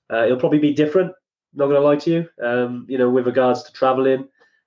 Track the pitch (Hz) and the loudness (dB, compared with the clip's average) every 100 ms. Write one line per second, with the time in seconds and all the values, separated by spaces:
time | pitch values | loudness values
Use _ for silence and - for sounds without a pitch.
0 | - 113 117 127 156 151 151 139 151 190 | -8 -2 0 0 0 2 2 0 0 0
1 | 180 - _ _ _ 139 139 143 147 147 | -2 -6 _ _ _ -4 0 2 2 2
2 | 170 165 165 - 120 123 123 123 - 131 | 0 -2 -4 -8 -4 -2 -4 -6 -8 -2
3 | 123 127 123 131 127 127 - - 131 127 | 2 2 0 0 0 -2 -6 -2 0 2
4 | 135 131 - _ _ _ | 0 0 -4 _ _ _